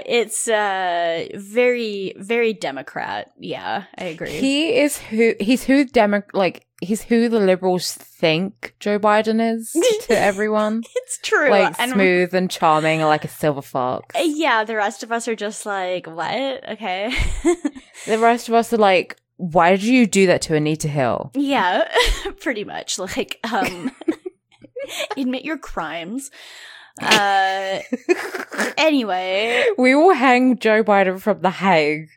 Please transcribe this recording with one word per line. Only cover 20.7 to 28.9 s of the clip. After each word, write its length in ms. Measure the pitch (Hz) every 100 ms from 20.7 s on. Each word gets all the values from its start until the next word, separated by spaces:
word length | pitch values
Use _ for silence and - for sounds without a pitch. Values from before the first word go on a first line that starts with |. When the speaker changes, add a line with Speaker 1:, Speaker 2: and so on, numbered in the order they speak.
| 156 156
Speaker 2:
Hill?" 440 | 147 123 101 -
Speaker 1:
Yeah, 540 | 269 285 269 185 202 - - 494
<laughs> 260 | - - -
pretty 220 | - 220
much. 340 | 196 82 - -
Like, 380 | 185 - 220 - 233
um, 380 | 220 180 180 220 - - - 381 - _
<laughs> 640 | _ - 494 539 - 587 -
admit 280 | 254 254
your 140 | - 311
crimes. 720 | - - 160 160 165 240 269 - - - - - - -
Uh, 760 | - 214 202 196 190 190 190 190 - 240 - 359 -
Speaker 2:
<laughs> 480 | - - - 214 -
Speaker 1:
anyway. 880 | 320